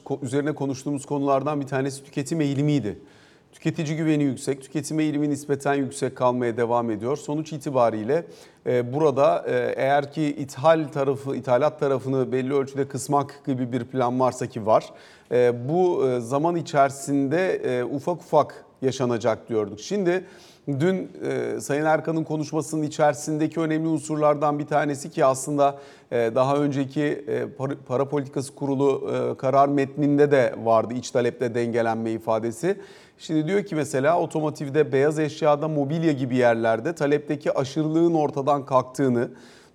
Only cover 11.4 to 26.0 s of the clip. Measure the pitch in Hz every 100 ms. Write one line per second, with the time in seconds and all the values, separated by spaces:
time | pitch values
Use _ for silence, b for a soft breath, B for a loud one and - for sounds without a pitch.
11.4 | 131 123 147 147 143 131 131 135 123 127
12.4 | 131 139 135 139 135 127 - 143 139 -
13.4 | - 123 127 123 117 131 120 127 127 -
14.4 | 120 120 104 120 - - B B B 123
15.4 | 123 120 123 170 180 - 131 123 117 139
16.4 | 165 170 - 147 139 131 - 143 135 160
17.4 | 185 - 127 123 120 139 180 175 - 151
18.4 | - - - - 131 123 123 117 113 107
19.4 | - 110 101 - - 208 175 185 - B
20.4 | B B - 139 175 185 180 151 135 131
21.4 | 120 113 113 143 156 156 160 160 156 156
22.4 | 147 156 - 156 147 - 151 139 - 151
23.4 | 156 170 160 156 160 156 135 156 151 147
24.4 | 151 147 147 147 151 139 165 160 139 131
25.4 | 151 147 139 139 B B